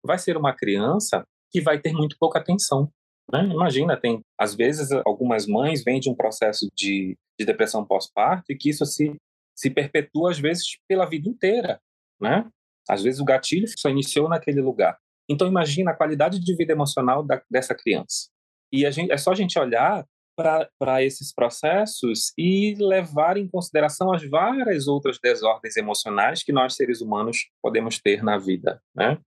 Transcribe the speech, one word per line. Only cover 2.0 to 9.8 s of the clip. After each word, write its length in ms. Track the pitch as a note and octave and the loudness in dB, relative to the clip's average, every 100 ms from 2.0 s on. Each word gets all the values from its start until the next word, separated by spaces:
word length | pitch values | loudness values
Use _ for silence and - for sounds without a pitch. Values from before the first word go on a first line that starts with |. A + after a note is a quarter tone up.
| D3+ - | -2 0
pouca 200 | D#3+ E3 | 0 0
atenção, 500 | - F#3+ - C3+ D3 _ _ _ - | 0 -2 0 0 0 _ _ _ -4
né? 120 | C#3 | 0
Imagina, 540 | G3 D#3+ F3 B2+ E3+ C3 | 0 2 2 2 0 0
tem, 240 | A#2+ A2+ - - | 0 -2 -6 -4
às 160 | G#2 | -4
vezes, 360 | G2+ B2 D3+ C#3 C3+ - | 2 2 2 0 0 0
algumas 420 | G#2 B2+ A2 G#2 | 0 0 0 0
mães 360 | G#2+ C#3+ D#3+ | 0 2 0
vêm 160 | A#2 C3 | 0 0
de 100 | C3 | 0
um 60 | B2 | 0
processo 540 | A2 - G#2+ G#2+ G#2 - | -2 0 -2 0 -6 -4
de, 420 | G2+ G2 F#2 F#2 _ - | -2 -2 -4 -8 _ -6
de 80 | G#2+ | -2
depressão 400 | A2 A2 A2 G#2 | 0 0 -2 0
pós-parto 680 | G2 - - A#2+ F#3 - | -2 0 0 0 0 -6
e 40 | C#3 | -4
que 140 | D3 | -2
isso 160 | D3 C#3+ | -2 -4
se, 300 | - D3+ D3 _ _ _ - | 0 -2 -2 _ _ _ -4
se 120 | C#3+ | -2
perpetua, 600 | C3+ | 0